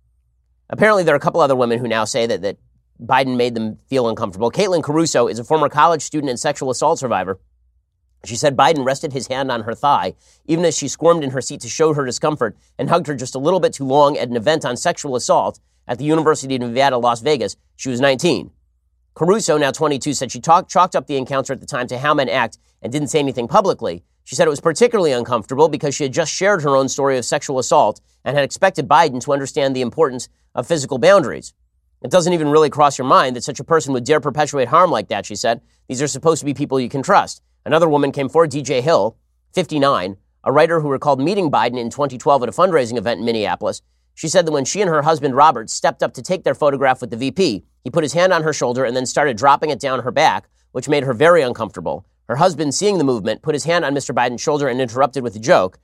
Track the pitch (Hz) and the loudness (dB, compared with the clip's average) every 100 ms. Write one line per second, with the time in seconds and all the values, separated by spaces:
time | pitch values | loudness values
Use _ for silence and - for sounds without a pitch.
0 | _ _ _ _ _ _ - 139 214 208 | _ _ _ _ _ _ -10 2 4 4
1 | 160 147 165 165 165 127 120 117 123 110 | 4 2 2 2 2 2 2 0 -2 -2
2 | 107 127 117 98 95 92 _ _ _ - | -2 -2 -2 -2 -4 -8 _ _ _ -12
3 | 117 131 135 127 123 113 110 - - 135 | -2 0 2 0 0 -2 -6 -8 -4 -2
4 | 117 107 110 90 117 139 196 175 143 151 | 0 -2 -6 -4 -4 0 0 0 0 0
5 | 165 135 120 110 120 156 143 147 160 160 | 0 2 0 -2 -2 0 0 4 2 2
6 | - 151 139 120 151 143 135 123 151 165 | -2 -6 -4 -4 -4 -4 -4 -2 0 0
7 | 127 98 92 95 _ _ _ _ _ _ | -2 -2 -2 -6 _ _ _ _ _ _
8 | _ _ - 117 147 135 139 156 127 135 | _ _ -12 -2 0 2 2 2 0 -4
9 | - 131 110 127 135 117 110 110 143 127 | -4 -8 -6 -6 -4 -4 -6 -4 0 0
10 | 92 - _ _ - 165 175 139 135 - | 0 -8 _ _ -4 0 0 0 -6 0
11 | 160 170 139 131 - 143 120 - 160 147 | 2 2 0 -6 -8 -10 -8 0 0 0
12 | 131 110 156 151 110 - _ - 139 170 | -4 -2 -2 -2 -4 -6 _ -8 0 0
13 | 160 135 123 131 143 185 165 - 135 139 | 0 -6 -8 -4 0 2 0 -2 0 4
14 | 143 147 123 120 110 156 131 120 170 175 | 4 2 -2 -2 0 0 -2 -4 -4 -4
15 | 147 127 - 165 104 - _ _ - 117 | -4 -4 0 2 0 -6 _ _ -10 -6
16 | 147 160 151 151 135 131 123 117 139 123 | 0 2 2 0 0 -4 -2 0 2 2
17 | 120 117 123 147 98 - _ - 131 120 | 0 0 0 -2 -2 -8 _ -12 -6 0
18 | 139 131 180 110 - _ _ _ _ _ | 2 2 0 0 -4 _ _ _ _ _
19 | _ - 165 220 - 151 139 - 156 139 | _ -4 0 0 0 0 0 0 -2 -2
20 | 143 131 123 123 139 170 - 190 180 139 | -4 -6 -6 -6 2 2 2 2 2 0
21 | 135 139 127 139 131 123 - 131 123 123 | -4 -4 -4 -4 -4 -8 -8 -8 -6 -4
22 | 143 151 127 131 113 - _ _ 104 147 | 0 2 2 0 -2 -4 _ _ -8 -6
23 | 147 156 139 123 117 185 196 131 110 85 | -2 0 0 -2 0 2 2 0 -4 -8
24 | _ _ - - 165 147 165 160 240 226 | _ _ -8 0 2 2 0 2 2 4
25 | 165 123 120 120 - 135 160 139 147 131 | 0 0 0 -2 -2 2 2 2 -4 -4
26 | 143 127 156 - 190 202 147 135 135 131 | -4 -2 -4 -2 0 0 2 2 2 0
27 | 139 131 113 156 - 131 120 160 107 - | 0 0 -2 -4 -4 -4 2 2 2 -2
28 | _ _ - 143 139 - 190 185 143 147 | _ _ -6 -2 -2 0 -2 0 2 4
29 | 165 127 143 139 135 151 139 127 120 151 | 4 0 -2 -2 -2 -2 -2 0 -4 0
30 | 151 123 - _ _ - 127 170 131 131 | 0 -2 -12 _ _ -8 -4 -4 -4 0
31 | 165 196 123 69 - _ _ _ _ _ | 4 6 4 -4 -12 _ _ _ _ _
32 | 123 180 170 175 151 151 151 123 143 135 | 0 0 2 0 2 4 4 4 2 2
33 | 131 185 139 123 - 139 - 165 135 131 | 2 4 4 -2 -8 -8 0 0 2 -2
34 | 123 151 147 143 151 143 120 156 180 123 | 2 0 0 -2 -2 -2 2 4 4 2
35 | 95 104 95 104 117 117 _ _ - 127 | -2 -4 -6 -4 -2 -2 _ _ -10 -4
36 | 143 139 165 165 147 135 143 135 120 139 | -4 0 0 2 0 -4 -2 -2 -2 -4
37 | 127 190 87 - _ _ - 156 170 143 | 2 2 2 -6 _ _ 0 2 4 2
38 | 139 143 131 160 165 147 127 131 131 147 | 2 -2 -2 2 2 0 -4 -2 2 2
39 | 104 - _ _ _ - 170 151 139 117 | 2 -4 _ _ _ -4 -2 0 2 2
40 | 92 95 _ _ 113 139 165 165 147 135 | -2 -10 _ _ 0 4 4 2 0 -2
41 | 147 135 147 202 165 127 120 123 117 127 | 0 0 0 0 0 2 0 -2 -6 -4
42 | 143 123 151 143 117 110 185 160 117 120 | -4 -2 2 2 2 0 2 2 0 -2
43 | 104 98 117 113 98 87 101 104 _ _ | -4 -4 -2 -2 -2 -4 -4 -6 _ _
44 | _ - 160 185 165 147 127 180 196 156 | _ -10 -2 0 2 0 -2 -2 0 0
45 | 147 160 143 127 156 120 110 - 170 - | 2 0 0 4 4 4 -4 -4 -4 -2
46 | 160 - 127 185 160 131 147 139 135 127 | -4 -6 -8 -4 -2 0 0 2 0 0
47 | 120 113 135 - 180 98 - _ 127 156 | -4 -6 -6 -2 -2 -2 -10 _ -6 -4
48 | 147 165 185 170 156 143 131 123 131 127 | -2 0 2 2 0 -2 -2 -2 -2 -2
49 | 127 - 147 113 139 143 156 131 135 131 | -4 0 0 2 4 4 2 -4 -4 -4
50 | 120 131 151 98 - _ _ 127 135 147 | -4 2 2 0 -6 _ _ -8 -2 0
51 | 135 113 160 175 127 110 107 - 80 73 | 0 2 4 4 2 -2 -8 -8 -8 -8
52 | - _ - 120 185 143 151 131 202 190 | -12 _ -6 2 2 2 -4 -2 0 0
53 | 139 120 101 107 156 147 143 175 147 143 | 0 0 -2 -6 -4 -4 -2 -2 -2 -4
54 | 131 131 123 120 - 147 139 123 127 120 | -4 -2 -2 -2 -2 -2 0 -2 -2 0
55 | 139 143 120 107 120 156 92 - | 0 0 -6 -4 2 4 2 -4